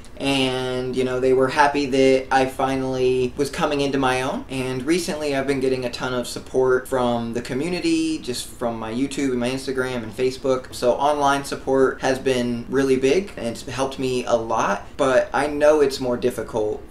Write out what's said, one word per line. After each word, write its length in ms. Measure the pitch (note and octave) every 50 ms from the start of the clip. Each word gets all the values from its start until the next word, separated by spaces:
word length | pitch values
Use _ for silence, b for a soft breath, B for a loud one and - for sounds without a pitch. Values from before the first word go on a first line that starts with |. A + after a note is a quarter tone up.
| B B B
And, 800 | - C#3 C#3 C#3 C3+ C3 C3 B2+ B2+ B2+ B2+ B2+ B2+ B2+ B2+ B2
you 80 | C3 B2+
know, 160 | B2+ B2+ B2+
they 100 | B2+ C3
were 160 | B2+ C3 C3
happy 380 | C3 C3 D#3 C#3+ C#3+ - C#3+ C#3+
that 400 | B2+ C3+ C3+ C3+ C3+ C3 C3 - -
I 160 | C3 C3+ C3+
finally 880 | C3 - - C3+ C3 C3+ C3 C3 C3 C3 C3 B2+ B2+ B2+ B2+ B2+ B2 -
was 120 | C#3+ C#3+ C3+
coming 300 | - - D#3+ D3+ D3 C#3
into 180 | C#3+ C#3 C#3
my 240 | C#3 C3+ B2+ B2+ B2+
own. 220 | B2+ C#3+ F#3 C4+ - -
And 360 | C3+ C3 B2+ C3 C3 C3 B2+
recently 480 | D3+ E3+ F#3 F3 F#3 D#3 D3+ D3+ D3 C#3
I've 140 | C3+ C3+
been 140 | C#3+ C#3 C3
getting 240 | C3 C3 C3 B2+ B2+
a 40 | B2
ton 240 | - - C#3+ B2+ B2+
of 140 | B2 A#2+
support 640 | - - - - - - C3 C3 B2+ B2+ B2 - -
from 420 | C3 B2+ B2 A#2+ A#2+ A#2 A#2 A#2
the 100 | A2+ A#2+
community, 800 | A#2+ - B2+ B2+ D3+ F3 F3+ E3+ D#3+ E3 E3 D#3+ D#3+ D#3+ D#3 D3
just 260 | - B2+ A#2+ - -
from 300 | - - - B2 A#2 A2+
my 140 | A2+ A2+ A2
YouTube 380 | A2+ A#2+ C#3 C#3 - C#3+ C#3 C3
and 100 | B2+ A#2+
my 100 | A#2+ B2
Instagram 540 | C3 C3 - C#3 C3 C3 B2+ B2+ B2+ A#2+ A2+
and 80 | A2
Facebook. 640 | G2+ - B2+ B2+ B2+ - - C3+ B2+ B2+ - - -
So 160 | - B2 A#2+
online 540 | - - C#3 D3 D3 D3 C#3+ C#3 C#3+ C#3 C#3
support 560 | - C#3 - - C3+ C3+ C3+ C3 A#2+ - -
has 180 | D3+ C3+ C3 A#2+
been 460 | - C3 B2+ B2 A#2+ A#2+ A#2+ A#2 A#2+
really 300 | - B2+ C3+ C#3 C3+ C3
big, 340 | C3 C3+ C3+ D3+ F#3+ G3 - -
and 100 | - A2
it's 180 | A#2 A2+ - -
helped 320 | C#3 A#2+ C3+ C3+ C3+ -
me 280 | - C3 C3 B2+ B2 A#2+
a 100 | - A#2+
lot, 500 | A2+ A2+ A2+ A2+ A#2 C#3 F#3 G3 - - B B
but 320 | B C#3+ C3 B2+ A#2+ A#2+ - -
I 140 | B2+ C#3+
know 320 | D3+ D3 D3 D3 D3+ D#3 D3+
it's 220 | C#3+ C3 C3 -
more 160 | C3+ B2 B2
difficult 680 | A2+ C3 A#2+ - A2+ G#2 - - A2+ G#2+ G#2+ G#2 - - -